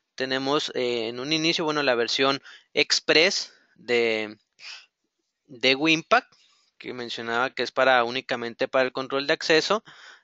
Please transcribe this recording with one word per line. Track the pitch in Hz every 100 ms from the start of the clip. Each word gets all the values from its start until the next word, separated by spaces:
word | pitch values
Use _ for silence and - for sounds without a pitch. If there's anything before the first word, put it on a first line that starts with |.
| _ -
Tenemos, | 131 131 135 147 - -
eh, | 123 120 113
en | 120
un | 135
inicio, | 160 160 170 160
bueno, | 151
la | 143 120
versión | 113 - 135 139 - - _
Express | - 147 - - 151 175 - - _ _ _
de, | 110 120 117 110 107 107 _ _ - - - _ _ _ _ _ _
de | 131 123 135
Wingpack, | 156 160 - 240 - _ _ _ _ -
que | -
mencionaba | 123 120 117 117 117 131
que | -
es | 120
para, | - 131 127 117
únicamente | 127 - 127 117 113 131
para | 135 127
el |
control | 135 131 139 139
de |
acceso. | 165 - 156 - 208 - - - -